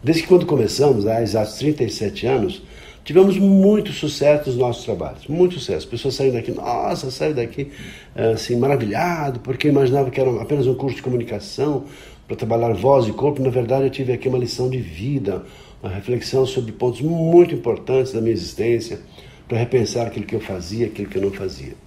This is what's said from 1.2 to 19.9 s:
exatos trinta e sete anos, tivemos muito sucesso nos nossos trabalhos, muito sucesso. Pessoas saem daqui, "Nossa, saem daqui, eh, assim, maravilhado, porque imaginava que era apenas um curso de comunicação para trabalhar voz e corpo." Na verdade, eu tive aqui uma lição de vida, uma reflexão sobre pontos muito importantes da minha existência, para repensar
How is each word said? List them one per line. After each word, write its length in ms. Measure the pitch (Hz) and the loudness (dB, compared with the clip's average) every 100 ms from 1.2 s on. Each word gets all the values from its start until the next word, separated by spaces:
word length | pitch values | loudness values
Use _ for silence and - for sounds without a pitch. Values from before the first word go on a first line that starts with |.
exatos 340 | 113 107 107 - | 0 0 -2 -2
trinta 280 | 143 147 | -2 0
e 60 | 110 | -2
sete 360 | - 104 - 113 | -2 -6 -4 -2
anos, 340 | 131 98 - - - - - | 0 0 -4 -16 -20 -20 -18
tivemos 340 | - 156 196 185 | 0 4 6 4
muito 540 | 196 196 196 214 - | 6 6 6 4 0
sucesso 580 | 139 151 - 143 147 135 | -4 -6 0 4 4 2
nos 80 | 123 | 2
nossos 280 | 127 117 - | 2 2 -4
trabalhos, 420 | 95 73 71 - | -4 -4 -10 -6
muito 280 | 160 180 175 | 2 2 2
sucesso. 320 | 120 101 - | -4 -4 -4
Pessoas 280 | 117 139 123 | -6 -4 0
saem 160 | 135 | 0
daqui, 200 | 120 113 | 0 -4
"Nossa, 600 | - - 120 - - 135 | -6 -4 -2 -2 -4 -6
saem 220 | 127 156 | -4 -2
daqui, 360 | 147 113 - 139 - - - - - | -2 -4 -6 -10 -10 -16 -16 -16 -2
eh, 160 | 113 | 0
assim, 220 | 110 - 120 | 0 0 0
maravilhado, 840 | 135 143 110 101 175 170 143 123 | 2 2 0 -2 -2 -2 -4 -6
porque 280 | 123 131 151 | -8 -2 2
imaginava 420 | 139 131 139 131 | 4 4 2 0
que 100 | 120 | 0
era 100 | 131 113 | 0 0
apenas 240 | 110 147 127 | -2 0 2
um 80 | 131 | 0
curso 200 | 139 117 | -2 -4
de 60 | |
comunicação 840 | - 123 117 107 - - 147 139 - - - - - | -4 -4 -4 -8 -8 -4 -2 -2 -6 -18 -20 -20 -12
para 100 | - | -6
trabalhar 360 | 107 117 117 | -2 0 2
voz 340 | 98 120 139 113 | 2 6 6 4
e 40 | |
corpo." 300 | 101 135 147 | 0 0 2
Na 80 | 131 | 0
verdade, 360 | 120 117 135 135 | 0 0 2 0
eu 40 | |
tive 240 | 135 127 | -2 -4
aqui 140 | 120 131 | -2 -2
uma 100 | 127 | -2
lição 320 | 120 - 127 | -4 -4 -4
de 80 | 127 | -4
vida, 680 | 92 80 113 143 101 90 - - - - | -6 -8 -4 -2 -2 -6 -8 -20 -20 -12
uma 100 | 104 | -10
reflexão 540 | 98 98 120 - 131 127 | -8 -4 -4 0 0 0
sobre 260 | - 113 | 0 -6
pontos 300 | 104 123 120 | -4 -4 -2
muito 540 | 147 170 160 175 175 143 | -2 0 6 6 6 2
importantes 580 | 117 110 - 131 127 | -2 -4 0 0 0
da 80 | 113 | 0
minha 120 | 113 | 0
existência, 680 | 104 87 - 110 117 - - - - - - - | 0 -4 -4 0 0 -2 -12 -14 -20 -20 -20 -6
para 100 | 117 | -4
repensar 480 | 117 131 104 | 2 2 2